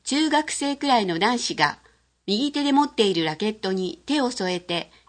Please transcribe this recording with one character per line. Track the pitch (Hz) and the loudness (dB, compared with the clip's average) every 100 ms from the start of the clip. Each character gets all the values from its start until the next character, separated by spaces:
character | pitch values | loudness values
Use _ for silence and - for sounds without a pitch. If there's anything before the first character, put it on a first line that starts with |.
中 | - 277 311 | -4 0 2
学 | 294 302 | 2 0
生 | - 285 277 | -2 -4 -2
く | 285 | 2
ら | 240 | 2
い | 190 | 2
の | 165 | 2
男 | 214 240 | 0 0
子 | - | -2
が | 175 147 - _ _ _ _ - | 0 0 0 _ _ _ _ -4
右 | 208 285 | -2 0
手 | 285 | 0
で | 285 | 2
持 | 277 | 4
っ | 285 | 2
て | - 208 | 2 0
い | |
る | 170 | 2
ラ | 160 156 | -2 -2
ケ | 214 | -4
ッ | |
ト | 214 190 | -4 -4
に | 190 185 - - | -2 -4 -6 -4
手 | 294 | 0
を | 247 | 0
添 | - 185 | -2 -4
え | 180 | -4
て | 175 175 - _ | -4 -6 -6 _